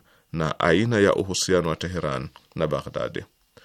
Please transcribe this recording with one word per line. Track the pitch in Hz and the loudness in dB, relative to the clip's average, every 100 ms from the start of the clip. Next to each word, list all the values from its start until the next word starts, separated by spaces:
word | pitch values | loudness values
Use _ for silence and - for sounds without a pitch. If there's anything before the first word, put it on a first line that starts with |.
| _ _ _ | _ _ _
na | 80 80 - | -4 -2 0
aina | 85 87 117 110 | 2 4 4 4
ya | 98 | 4
uhusiano | - 92 90 - 92 82 | 4 0 -2 0 2 2
wa | 80 | -2
Teheran | 87 90 80 67 73 - _ - | -4 -4 -4 -4 -8 -14 _ -4
na | 78 | -2
Baghdad. | 73 - - 60 - - _ _ - | -2 -4 -6 -6 -8 -12 _ _ -20